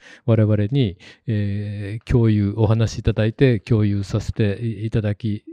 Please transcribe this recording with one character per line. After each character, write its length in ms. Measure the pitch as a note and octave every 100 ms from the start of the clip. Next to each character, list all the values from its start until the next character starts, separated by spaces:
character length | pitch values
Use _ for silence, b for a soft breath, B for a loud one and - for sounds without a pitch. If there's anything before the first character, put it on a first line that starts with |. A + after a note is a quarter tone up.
| B B -
我 160 | A2
々 220 | G#2+ G#2 G2+
に、 340 | C#3 A2 F#2+ B B -
え 720 | G#2+ G2+ G2+ G#2 G#2 G2+ A2 -
ー、 60 |
共 180 | B2+ A2+
有、 240 | G#2 G2+ A2
お 120 | A2
話 300 | A2+ A2 -
し 20 |
い 20 |
た 120 | A#2
だ 120 | A2 A2
い 80 |
て 260 | - C3+ A2+
共 240 | - A2+
有 200 | G#2 G2+
さ 180 | G2 G#2+
せ 100 | -
て 280 | - G#2 G2
い 280 | A#2 G2 A2
た 100 | A#2
だ 140 | G#2 G#2
き、 280 | A2 G#2 -